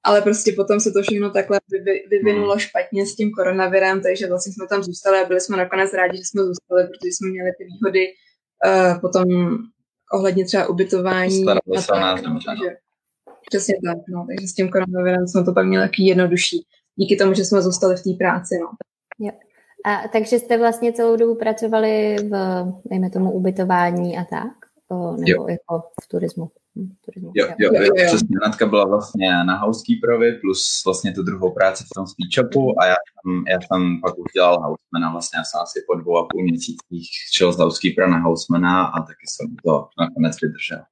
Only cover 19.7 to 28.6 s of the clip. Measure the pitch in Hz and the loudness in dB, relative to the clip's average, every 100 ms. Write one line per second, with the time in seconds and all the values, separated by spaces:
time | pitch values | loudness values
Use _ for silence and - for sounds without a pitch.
19.7 | _ 208 202 220 220 214 240 240 233 233 | _ -4 -2 0 -2 2 0 2 2 2
20.7 | 226 240 233 233 226 233 226 220 220 226 | 2 -2 2 2 4 2 2 -2 -2 0
21.7 | 220 220 214 214 208 208 196 190 180 180 | 2 2 2 0 0 -2 -2 -2 -2 -4
22.7 | 185 - 190 185 185 190 185 185 185 185 | -8 -6 -2 -2 0 0 0 -2 0 0
23.7 | 180 175 175 175 175 175 170 247 - - | 2 2 0 -4 -6 -6 -8 -8 -12 -20
24.7 | _ _ 180 170 170 170 175 - 170 - | _ _ -8 -6 -2 0 0 -2 -8 -6
25.7 | 165 165 - - - 170 170 165 _ _ | -8 -8 -20 -8 -6 -4 -6 -12 _ _
26.7 | - 190 - - - 175 202 - - 208 | -12 -12 -12 -20 -16 -4 -2 -2 2 2
27.7 | - 202 190 175 - 107 95 107 - | 4 4 6 4 4 0 0 -2 0